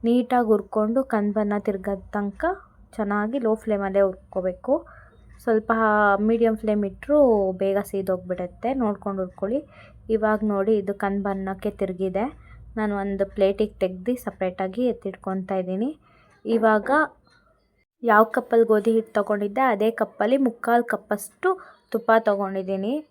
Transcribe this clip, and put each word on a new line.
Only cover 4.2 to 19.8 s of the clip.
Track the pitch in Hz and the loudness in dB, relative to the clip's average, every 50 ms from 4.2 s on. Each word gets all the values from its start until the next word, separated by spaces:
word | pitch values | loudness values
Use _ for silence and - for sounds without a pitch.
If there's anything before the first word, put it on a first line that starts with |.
| - - - 190 180 185 180 180 - - 269 330 339 - - - - - _ - - - - - - | -14 -8 -8 -4 -4 -4 -4 -4 -2 0 0 0 0 -8 -20 -20 -20 -20 _ -20 -20 -20 -20 -8 -2
ಸ್ವಲ್ಪ | - 220 214 214 - 226 220 220 214 208 208 208 202 202 196 208 214 | 0 0 0 2 0 0 2 2 2 4 4 4 4 4 2 2 0
ಮೀಡಿಯಮ್ | 226 233 233 226 220 214 | 2 4 2 2 2 0
ಫ್ಲೇಮ್ | 220 220 208 208 202 196 | -2 0 0 0 0 -4
ಇಟ್ರೂ | 190 - - - 285 302 285 254 226 208 196 190 185 180 | -6 -10 -2 2 4 6 6 6 6 4 2 0 -2 -2
ಬೇಗ | 196 196 196 202 202 - | 0 0 0 0 -2 -4
ಸೀದೋಗ್ಬಿಡುತ್ತೆ, | - 196 196 190 190 180 180 180 180 175 180 180 - - - 233 269 269 | -6 -6 -2 -2 -4 -4 -4 -8 -6 -6 -6 -10 -10 -6 -4 -4 -2 0
ನೋಡ್ಕೊಂಡು | 240 208 202 196 - 202 196 190 185 | 0 -2 -2 -2 -6 -6 -4 -4 -6
ಹುರ್ಕೊಳ್ಳಿ. | 185 - - - 196 233 285 302 - - - - - - - - - 220 | -6 -6 -6 -4 -2 -2 -4 -4 -6 -20 -20 -20 -20 -20 -20 -6 -2 -2
ಇವಾಗ | 214 208 214 214 208 214 214 | 0 2 2 0 2 0 0
ನೋಡಿ | 202 196 196 202 220 208 | 0 0 2 2 2 0
ಇದು | 190 190 196 196 202 | 0 -2 -4 -4 -2
ಕಂದು | 196 196 202 190 202 | -2 -2 -2 -2 -4
ಬಣ್ಣಕ್ಕೆ | 196 196 190 190 190 185 - 208 202 - | -4 -4 -4 -6 -8 -6 -6 -8 -4 -4
ತಿರ್ಗಿದೆ. | 202 196 185 175 190 190 180 196 220 285 - - - - - - - - - 220 | -6 -6 -4 -4 -4 -4 -2 -2 -4 -4 -6 -14 -20 -20 -20 -20 -20 -14 -6 -4
ನಾನು | 214 208 202 202 196 | -4 -2 -2 -4 -4
ಒಂದು | 202 196 196 196 196 - | -4 -2 -2 -4 -4 0
ಪ್ಲೇಟಿಗೆ | 208 190 190 196 - 214 208 - - 196 | 2 2 2 2 0 -2 -4 -2 -4 -4
ತೆಗ್ದು | 185 185 185 185 233 247 247 - | -4 -4 -6 -4 -4 -4 -4 -6
ಸಪ್ರೇಟಾಗಿ | 214 196 - 190 185 180 - 190 190 190 226 254 247 | -10 -8 -6 -6 -6 -4 -4 -6 -6 -4 -2 -2 -2
ಎತ್ತಿಟ್ಕೊತಾ | 220 - - 196 180 - - 196 190 190 185 190 196 190 | -2 -4 -8 -10 -10 -8 -8 -6 -6 -6 -4 -4 -4 -4
ಇದ್ದೀನಿ. | 185 180 185 190 226 277 320 _ _ _ _ _ _ _ _ _ _ - 226 226 | -4 -4 -4 -4 -4 -4 -6 _ _ _ _ _ _ _ _ _ _ -2 0 2
ಇವಾಗ | 214 220 220 214 202 214 269 302 311 - - _ _ _ _ _ _ _ _ _ _ _ _ _ _ _ _ _ 240 | 4 4 4 4 2 2 2 2 2 0 -4 _ _ _ _ _ _ _ _ _ _ _ _ _ _ _ _ _ 0
ಯಾವ | 233 214 208 220 220 - | 4 4 4 4 4 -2
ಕಪ್ಪಲ್ಲಿ | 254 214 - 233 233 226 226 | -4 -2 2 2 2 4 4
ಗೋಧಿ | 220 214 202 226 226 226 | 4 2 4 2 2 2
ಹಿಟ್ಟು | 220 - _ 214 | 0 0 _ -2
ತಗೊಂಡಿದ್ದೆ | 202 - 214 208 208 208 202 262 269 262 220 | 0 0 -2 -2 -2 -4 -2 0 2 2 2
ಅದೇ | 196 | 2